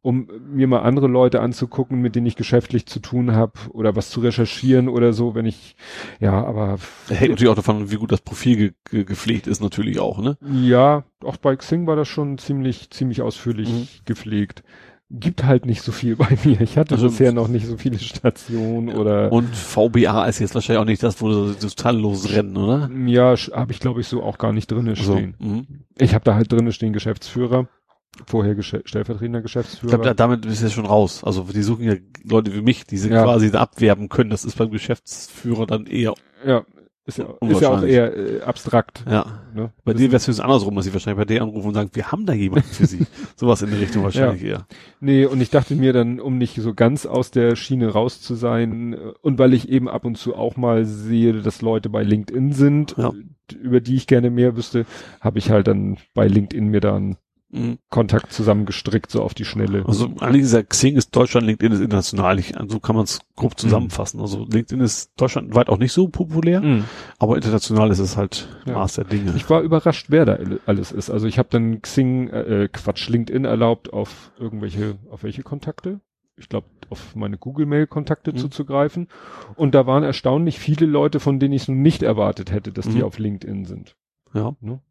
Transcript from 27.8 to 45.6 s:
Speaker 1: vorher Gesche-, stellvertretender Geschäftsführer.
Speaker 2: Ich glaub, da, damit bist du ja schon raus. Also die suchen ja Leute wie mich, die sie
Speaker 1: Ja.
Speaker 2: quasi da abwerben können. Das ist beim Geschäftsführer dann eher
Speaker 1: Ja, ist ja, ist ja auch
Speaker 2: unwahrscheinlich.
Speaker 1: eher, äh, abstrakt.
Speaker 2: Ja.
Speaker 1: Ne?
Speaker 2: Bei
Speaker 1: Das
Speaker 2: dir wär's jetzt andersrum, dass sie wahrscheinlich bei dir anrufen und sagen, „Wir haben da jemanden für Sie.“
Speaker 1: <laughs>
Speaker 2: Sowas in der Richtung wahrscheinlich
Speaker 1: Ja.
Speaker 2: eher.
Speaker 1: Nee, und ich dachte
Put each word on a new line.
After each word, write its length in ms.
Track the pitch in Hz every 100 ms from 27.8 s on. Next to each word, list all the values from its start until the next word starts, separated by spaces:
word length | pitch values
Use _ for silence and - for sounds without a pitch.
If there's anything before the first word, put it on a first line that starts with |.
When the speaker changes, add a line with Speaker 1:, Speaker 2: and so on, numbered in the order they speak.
| _ _ _ - -
Speaker 1:
vorher 260 | 113 101
Gesche-, 300 | 101 101 - -
stellvertretender 560 | 107 107 104 117 117
Geschäftsführer. 520 | 113 120 113 - 120
Speaker 2:
Ich 60 | 117
glaub, 20 |
da, 100 | 113
damit 280 | 110 120 120
bist 200 | 110 107
du 40 | 110
ja 40 |
schon 140 | 104 101
raus. 380 | 104 98 -
Also 200 | - 95
die 200 | 92 101
suchen 220 | 104 113 117
ja 100 | 95 95 -
Leute 300 | - 110 107
wie 80 | 101
mich, 240 | 110 123 -
die 120 | 98
sie 120 | 107
Speaker 1:
Ja. 140 | 113
Speaker 2:
quasi 260 | 113 117 107
da 120 | 101
abwerben 480 | - - 110 101 104
können. 200 | - 113
Das 160 | 104 117
ist 140 | -
beim 100 | 113
Geschäftsführer 960 | 107 - 117 - - - - 120 110 110
dann 200 | 110 107
eher 260 | 120 113 - _ 78 135
Speaker 1:
Ja, 180 | 120 - _ _ _ -
ist 120 | 131
ja, 60 |
ist 0 |
ja 40 | -
auch 120 | -
Speaker 2:
unwahrscheinlich. 500 | 117 98 135 131 131
Speaker 1:
eher, 240 | 127 117 -
äh, 240 | 101 110
abstrakt. 600 | 123 - 127 - - - 117
Speaker 2:
Ja. 160 | 107 - 107 - 110
Speaker 1:
Ne? 160 | 113 _
Speaker 2:
Bei 100 | -
Speaker 1:
Das 80 | 110
Speaker 2:
dir 100 | 131
wär's 160 | 123 -
jetzt 140 | 104
andersrum, 340 | 117 135 101 98
dass 100 | 95
sie 80 |
wahrscheinlich 240 | 95 - 101
bei 160 | 104
dir 80 | 113
anrufen 280 | 110 107 104
und 40 |
sagen, 160 | 104 104
„Wir 180 | 117 -
haben 140 | 175 208
da 60 |
jemanden 340 | 110 95 147 -
für 180 | - 165
Sie.“ 200 | 90 - -
Speaker 1:
<laughs> 140 | 285 _
Speaker 2:
Sowas 260 | 123 107
in 80 | 104
der 80 | 104
Richtung 240 | 101 107
wahrscheinlich 380 | 98 127 131 92
Speaker 1:
Ja. 40 | 101
Speaker 2:
eher. 180 | 101 95 - - _
Speaker 1:
Nee, 260 | 139 135 135
und 160 | 131
ich 80 | 120
dachte 260 | 147